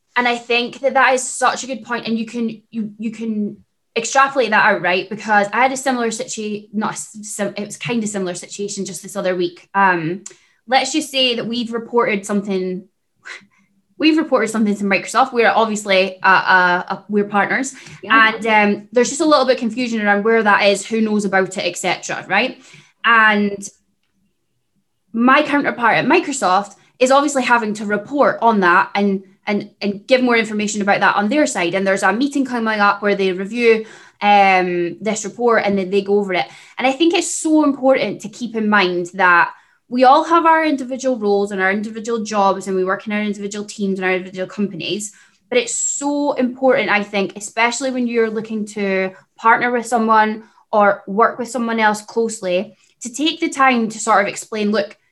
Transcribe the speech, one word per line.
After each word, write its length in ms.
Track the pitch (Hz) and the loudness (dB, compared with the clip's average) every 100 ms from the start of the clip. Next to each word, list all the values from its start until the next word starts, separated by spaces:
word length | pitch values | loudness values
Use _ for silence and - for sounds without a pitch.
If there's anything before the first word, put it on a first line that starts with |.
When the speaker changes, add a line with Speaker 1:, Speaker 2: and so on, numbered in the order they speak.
| _ - | _ -2
Speaker 1:
And 120 | 247 | 0
I 80 | 240 | -2
think 440 | 233 240 240 226 | -2 -2 -2 -4
that 140 | 269 | -2
that 200 | 269 254 | 2 2
is 80 | 254 - | 2 -2
such 380 | - 254 - | -2 -2 -2
a 20 | 247 | -6
good 180 | 247 | -10
point, 220 | 220 233 220 | -8 -8 -4
and 120 | 226 | -4
you 80 | 226 | -4
can, 360 | 240 226 - _ | -6 -6 -6 _
you, 240 | 226 214 - | -8 -8 -8
you 120 | 226 | -10
can 540 | 220 226 214 208 - _ _ _ - | -8 -6 -4 -4 -8 _ _ _ -6
extrapolate 540 | 226 269 269 277 220 | -2 2 2 2 0
that 140 | 208 | 2
out, 180 | 214 185 | 2 2
right? 260 | 175 185 - | 0 -2 -4
Because 380 | 202 220 208 202 | -8 0 2 2
I 40 | 214 | 2
had 100 | 262 | 0
a 40 | 262 | 0
similar 320 | 277 247 233 | -4 -2 -2
situa-, 600 | 220 254 - 214 208 - | -6 -8 -8 -8 -8 -8
not 180 | 202 214 | -6 -6
a 40 | |
s-, 240 | - - 214 | -6 -12 -16
sim-, 320 | 208 - 196 208 | -12 -8 -6 -6
it 80 | |
was 120 | 208 - | -10 -10
kind 260 | - 240 | -6 -4
of 60 | 208 | -4
similar 260 | 202 185 | -4 -6
situation 500 | 175 - - 202 196 | -8 -10 -10 -8 -8
just 180 | 185 190 | -8 -10
this 140 | 190 202 | -12 -6
other 180 | 185 185 | -4 -2
week. 320 | 175 - _ | -4 -6 _
Um, 500 | 196 196 175 160 190 - - _ _ - | 0 2 2 -2 -6 -12 -20 _ _ -2
let's 260 | 262 262 | 0 0
just 180 | 311 - | -4 -4
say 260 | 269 254 226 | 0 0 0
that 100 | 208 | -4
we've 260 | 233 226 | -6 -6
reported 520 | 233 226 240 220 208 196 | -6 -4 0 0 -2 -2
something, 600 | 202 202 190 185 180 - _ _ _ | -4 -2 -4 -4 -8 -10 _ _ _
<laughs> 760 | - - _ _ _ _ _ - | -20 -20 _ _ _ _ _ -2
we've 200 | 311 311 | 2 2
reported 300 | - 254 220 | 2 0 0
something 260 | 220 214 202 | 0 0 0
to 80 | |
Microsoft. 480 | 202 185 - 226 254 | 0 -2 0 0 0
We're 180 | 240 214 | 2 2
obviously, 720 | - 220 208 208 190 190 190 | 4 2 0 0 2 2 0
uh, 40 | 190 | 2
uh, 560 | 185 - 185 180 180 - | 4 4 4 4 2 -2
uh, 140 | 185 - | -8 -4
we're 160 | 208 202 | -2 0
partners. 460 | 202 190 208 269 - - - | 0 0 -2 -4 -10 -18 -12
Speaker 2:
Yeah. 320 | 202 220 220 | 0 4 4
Speaker 1:
And, 120 | 220 226 | 2 2
um, 420 | 214 208 202 - | 4 4 2 -2
there's 160 | 247 240 | 0 0
just 120 | - | 2
a 60 | 320 | 4
little 200 | 294 254 | 4 4
bit 80 | |
of 60 | 254 | 0
confusion 400 | 233 220 247 226 | -2 -4 -4 -2
around 220 | 208 202 | 0 2
where 180 | 214 226 | 2 2
that 200 | 214 196 | 4 4
is, 200 | 202 196 - | 4 2 0
who 140 | 226 | -2
knows 240 | 220 214 | 0 0
about 320 | 196 190 190 190 | 0 0 0 -2
it, 80 | |
et 120 | 180 175 | -6 -4
cetera, 480 | 185 - - 165 143 | -4 -4 -6 -10 -4
right? 340 | 190 262 254 - - _ _ | -2 -2 -6 -20 -20 _ _
And 600 | 220 233 220 208 202 202 202 _ _ _ _ _ _ _ _ _ _ _ _ _ _ | 2 4 4 4 0 -4 -12 _ _ _ _ _ _ _ _ _ _ _ _ _ _
my 300 | 226 247 285 | 0 4 4
counterpart 540 | 302 285 - - 233 165 | 4 0 0 0 2 2
at 80 | 190 | 4
Microsoft 680 | 339 294 262 190 185 202 - _ - | 2 2 -2 0 0 0 -10 _ 0
is 120 | 254 | 4
obviously 320 | 277 294 277 | 4 2 0
having 320 | 247 240 220 | 2 2 0
to 120 | 208 208 | -6 -4
report 520 | 208 208 285 220 - | -4 -2 0 2 2
on 200 | 226 214 | 2 4
that 300 | 180 180 - | 4 4 2
and, 300 | 202 202 190 - _ - | 0 0 0 -6 _ -6
and, 280 | 208 - - | -4 -6 -8
and 260 | 208 196 - | -6 -6 2
give 160 | 254 | 2
more 140 | 247 233 | 4 2
information 460 | 220 214 208 208 | 0 -2 -4 -2
about 180 | 196 180 | 0 2
that 160 | 190 - | 2 2
on 120 | 208 | 0
their 180 | 294 294 | 2 0
side. 280 | 202 170 | 0 -2
And 120 | 190 196 | 0 0
there's 160 | 190 | 0
a 100 | 196 | 2
meeting 320 | 208 277 294 | 0 0 -2
coming 360 | 262 247 220 214 | -2 -2 -2 0
up 220 | 202 202 | 0 2
where 120 | 208 | 0
they 180 | 196 190 | 0 0
review, 520 | 185 196 233 233 220 214 - - - | -2 -6 0 2 2 0 -16 -20 -2
um, 760 | 208 208 196 185 180 175 170 170 | 4 6 6 4 2 0 -2 -4
this 220 | 208 214 | -6 -4
report 400 | 202 196 240 220 | -6 -2 2 2
and 120 | 208 202 | 2 0
then 140 | 180 | 0
they 120 | 202 | -2
go 160 | 196 202 | 0 0
over 140 | 190 | 0
it. 140 | 175 - - - - | -2 -4 -10 -18 -4
And 80 | 254 | -2
I 60 | |
think 200 | 269 339 | 2 2
it's 180 | 359 - | 2 -2
so 340 | - 320 311 | -4 0 2
important 560 | 294 262 262 262 208 - | 2 2 2 2 0 -6
to 60 | 208 | -12
keep 260 | - 233 | -10 -8
in 140 | 220 214 | -4 2
mind 380 | 208 185 175 175 | 2 2 0 -4
that 380 | 190 185 175 - - _ _ - | 0 4 4 2 -2 _ _ -6
we 160 | 247 | 4
all 200 | 254 294 | 6 6
have 220 | 320 339 320 | 4 2 4
our 180 | 320 | 4
individual 540 | 311 277 247 262 262 247 | 2 -2 -4 -6 -4 -2
roles 320 | 208 202 202 | 0 0 0
and 80 | 196 | 0
our 100 | 190 | 0
individual 520 | 202 214 220 226 233 | 0 -4 -8 -6 -6
jobs, 440 | 208 214 196 190 190 | -2 0 2 0 -2
and 80 | |
we 100 | 190 | -2
work 220 | 185 202 214 | -2 -4 -4
in 60 | |
our 80 | 208 | -4
individual 460 | 208 202 202 208 208 | -4 -6 -8 -10 -10
teams 320 | - 196 190 | -6 -4 -2
and 80 | 185 | -2
our 80 | |
individual 320 | 185 185 185 185 | -2 -4 -10 -8
companies. 640 | - 202 175 143 196 208 - _ _ - | -4 -6 -6 -8 -8 -8 -16 _ _ -4
But 80 | 247 | -2
it's 160 | 233 | -2
so 580 | - - - 285 294 285 | -4 -4 -4 -4 -2 -2
important, 560 | - 254 - 262 226 208 | -2 -2 0 2 2 2
I 140 | 208 | 0
think, 340 | 202 208 190 208 | -2 -4 -4 -6
especially 540 | - - 233 240 269 | -10 -2 -2 -2 -4
when 160 | 254 240 | -2 -2
you're 240 | 233 226 | 0 -2
looking 340 | 214 220 220 208 | -2 -6 -6 -8
to 440 | - 202 190 190 190 _ _ | -6 -4 -2 -4 -8 _ _
partner 340 | 226 - 247 | 2 2 2
with 140 | 240 | -2
someone 600 | 226 240 220 220 214 214 - _ _ | -2 0 2 4 2 -2 -12 _ _
or 300 | 220 202 196 - | 2 2 2 -2
work 320 | 196 220 - | 0 0 0
with 100 | 240 | -8
someone 300 | 262 233 226 | -6 -4 0
else 220 | 214 208 | 0 0
closely, 720 | - - 226 220 185 180 208 - _ _ | -4 -4 -4 -4 -4 -2 -4 -12 _ _
to 120 | 233 | -12
take 280 | 247 311 302 | -4 -4 -2
the 100 | 330 | -4
time 400 | 285 262 247 220 | 0 2 2 0
to 80 | 220 | -4
sort 240 | - 202 | 0 2
of 60 | 202 | 2
explain, 420 | - - 220 208 | -4 -8 -4 -2
"Look, 260 | 214 - - _ | 0 -2 -8 _